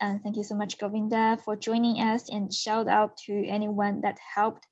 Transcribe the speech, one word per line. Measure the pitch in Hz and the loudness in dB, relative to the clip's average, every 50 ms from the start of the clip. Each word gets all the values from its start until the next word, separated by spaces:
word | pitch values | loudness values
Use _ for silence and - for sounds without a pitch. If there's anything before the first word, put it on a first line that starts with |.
And | 214 202 196 202 202 | -2 -2 -2 -2 -4
thank | 208 214 | -4 -4
you | 208 208 | -4 -4
so | - 214 | -4 -2
much, | 208 208 202 - - | -4 -4 -4 -6 -6
Govinda, | 208 202 214 220 214 214 226 226 220 220 226 220 - | -6 -4 -2 -2 -2 0 2 2 4 4 2 0 -2
for | 220 208 | -4 -4
joining | 208 - 226 226 233 233 240 220 - | -4 -2 0 2 4 4 4 2 2
us. | 226 220 220 233 - - | 2 2 2 0 -2 -4
And | 214 208 196 190 - | -4 -4 -4 -4 -4
shout | - - 220 214 226 220 | -4 -2 -2 0 0 2
out | - 208 214 214 208 - - - | 4 6 4 4 4 0 -10 -10
to | - 202 208 - - | -4 -2 -2 -2 -2
anyone | 196 214 214 208 208 202 202 202 202 - - | -2 -2 -2 -2 0 0 0 0 0 0 -2
that | 202 - - - - - | -2 -4 -4 -12 -8 -2
helped | 208 208 226 220 - - _ | 0 0 0 0 -6 -18 _